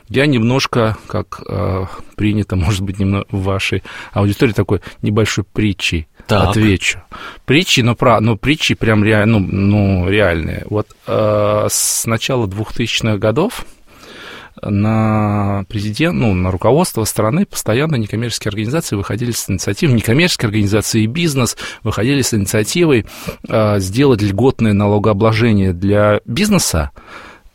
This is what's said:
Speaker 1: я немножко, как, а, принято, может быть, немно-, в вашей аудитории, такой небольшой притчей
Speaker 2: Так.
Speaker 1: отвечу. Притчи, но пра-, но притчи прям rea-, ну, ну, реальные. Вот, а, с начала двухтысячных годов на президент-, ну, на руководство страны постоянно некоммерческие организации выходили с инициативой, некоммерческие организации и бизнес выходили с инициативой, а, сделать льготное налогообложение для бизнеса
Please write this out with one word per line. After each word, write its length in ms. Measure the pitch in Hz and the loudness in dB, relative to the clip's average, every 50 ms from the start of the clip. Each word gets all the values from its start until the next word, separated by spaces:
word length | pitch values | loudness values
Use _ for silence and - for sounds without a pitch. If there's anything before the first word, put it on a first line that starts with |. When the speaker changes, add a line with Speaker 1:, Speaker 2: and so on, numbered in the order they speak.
| _ - | _ -6
Speaker 1:
я 160 | 101 127 139 | -2 0 2
немножко, 720 | 151 139 120 110 117 127 135 - - - 127 113 110 107 - - - | 2 2 2 2 2 2 0 -2 -2 0 0 0 0 -2 -4 -10 -8
как, 340 | - 101 95 - - - - | -8 -8 -8 -8 -12 -16 -12
а, 420 | - - 101 95 95 92 95 95 92 - - - - - | -8 -6 -4 -4 -2 -4 -4 -6 -8 -10 -14 -18 -14 -8
принято, 420 | - 101 104 104 107 98 - - | -2 -2 0 0 0 0 -2 -2
может 240 | 95 85 78 107 95 | -2 0 0 0 -2
быть, 180 | 98 98 95 - | -2 -6 -4 -2
немно-, 280 | 101 98 101 98 - - | 0 0 0 0 -2 -4
в 120 | - 98 95 | -4 -4 -2
вашей 400 | 98 98 95 - - - 98 - - - - - - - | -2 -2 -2 -2 -2 -4 -4 -6 -8 -16 -16 -14 -6 -2
аудитории, 380 | 107 101 101 101 - - 123 98 | 0 0 0 2 2 2 0 2
такой 280 | - 101 - 110 92 - - - - - | 0 0 0 -2 -4 -4 -8 -14 -6 -4
небольшой 420 | 117 107 107 107 - - - - | -2 0 0 0 0 -2 -4 -6
притчей 640 | - - - 107 107 98 - - - - 85 78 _ _ - - | -6 -4 -2 -2 -2 -2 -2 -4 -4 -4 -4 -6 _ _ -14 -4
Speaker 2:
Так. 220 | - 110 101 90 - | 0 2 2 2 2
Speaker 1:
отвечу. 540 | 101 113 110 107 95 87 - - - - - - - - - - - - - | 2 4 4 4 2 2 0 -4 -6 -6 -8 -18 -18 -16 -16 -16 -18 -10 -2
Притчи, 360 | - 127 156 185 - - - | 2 2 2 4 2 2 2
но 140 | 117 120 117 | 2 2 2
пра-, 260 | - - 127 113 107 | 2 4 4 4 4
но 160 | 107 113 113 | 4 2 0
притчи 380 | 101 - 127 151 160 - - 113 | 0 0 -2 -2 0 0 -2 -2
прям 300 | - - 110 110 104 101 | 0 2 2 2 4 4
rea-, 220 | 107 110 107 101 | 4 4 4 4
ну, 140 | 107 117 107 | 4 2 2
ну, 680 | 95 - - 98 98 101 101 107 101 98 98 92 87 90 | 2 0 0 0 2 2 4 4 4 2 2 2 0 0
реальные. 560 | 98 107 104 90 85 82 82 82 87 90 - - | 2 2 2 2 2 0 -2 -4 -6 -6 -6 -6
Вот, 160 | 101 104 107 - - _ - | -4 -4 -4 -6 -10 _ -8
а, 600 | - 104 110 110 107 107 104 104 104 104 107 107 104 | -4 -2 0 0 2 2 2 2 2 0 0 0 0
с 380 | - - - - - - - | -2 -2 -2 -2 -4 -4 -2
начала 400 | 117 113 117 - - 139 123 117 | -2 -2 -2 -2 -2 -2 -2 -2
двухтысячных 720 | 95 92 104 110 - - - 123 113 - - - 113 107 101 | -2 -2 -4 -6 -6 -4 -4 -4 -2 -2 -2 -2 -2 -2 0
годов 480 | 101 107 113 139 170 233 - - - - - _ _ - - - - - - - - - - - - - - - - | 0 0 2 2 0 -2 -2 -8 -12 -14 -16 _ _ -20 -20 -20 -20 -20 -20 -20 -18 -18 -18 -18 -20 -20 -18 -12 -6
на 1040 | - 104 101 104 107 110 110 110 110 107 107 107 104 104 104 101 101 101 98 98 - | -4 -2 0 0 2 2 2 2 2 2 2 0 0 0 0 0 0 -2 -4 -4 -6
президент-, 480 | - 104 101 107 104 113 151 170 175 | -6 -6 -4 -4 -2 -2 -2 0 0
ну, 160 | 139 127 113 95 | 0 0 2 2
на 180 | 90 90 92 | 2 0 0
руководство 540 | 92 90 - 107 123 156 185 - - 117 110 | -2 0 2 2 4 2 2 0 -2 -4 -4
страны 400 | - - - 104 107 123 170 202 | -4 -2 0 0 0 2 0 -2
постоянно 520 | - - - - - 107 123 147 160 156 | -2 -4 -8 -2 0 0 0 0 0 0
некоммерческие 520 | 120 110 101 - 104 120 120 107 - - 110 | -2 -2 -2 -4 -4 -4 -4 -6 -6 -6 -6
организации 480 | 98 104 110 107 131 165 160 - - | -4 -4 -4 -2 -2 -4 -4 -2 -4
выходили 340 | 101 98 - 107 104 120 120 | -4 -4 -2 -4 -4 -2 -4
с 200 | 113 - - - | -4 -4 -4 -4
инициативой, 420 | 98 90 - - 104 - - 156 123 | -4 -4 -2 -4 -4 0 2 2 2
некоммерческие 540 | 113 98 - 113 143 175 180 - - - | 2 2 2 2 2 2 2 0 0 -2
организации 560 | 113 101 107 104 98 101 107 98 - - 113 110 | -2 0 0 0 2 2 0 0 0 0 0 0
и 40 | |
бизнес 520 | 110 120 165 170 165 139 135 123 110 - - - - - - - | 0 0 -2 -2 0 0 0 -2 -2 -2 -6 -10 -14 -12 -8 -6
выходили 400 | 113 104 - 104 123 143 139 120 | -6 -4 -2 0 0 0 0 0
с 100 | - - | 0 0
инициативой, 720 | 107 98 - - 107 110 - - 175 175 160 143 117 101 - - - - - - - - | -2 -2 0 0 -2 0 0 0 2 2 4 4 2 0 -2 -10 -14 -12 -12 -12 -12 -8
а, 320 | - - 110 110 104 104 104 | -2 0 0 2 2 2 0
сделать 420 | 95 92 98 120 147 143 127 92 104 | 0 -2 0 2 4 4 4 4 2
льготное 500 | 101 95 98 120 135 - - 123 110 104 | 0 0 2 2 2 2 2 2 2 4
налогообложение 1040 | 98 104 101 104 104 98 110 107 98 110 113 110 107 117 120 107 101 95 95 90 | 4 4 4 2 2 2 2 2 2 2 2 2 2 2 2 4 4 2 2 0
для 480 | 87 95 98 101 104 104 104 104 104 - | 0 0 0 2 4 4 4 2 0 -2
бизнеса 640 | - 117 135 208 214 208 175 - - - 82 73 69 - - - - - - - - - - - - _ | -4 -4 -2 0 2 2 2 2 0 -2 -2 -4 -4 -8 -14 -20 -20 -20 -20 -20 -20 -20 -20 -20 -20 _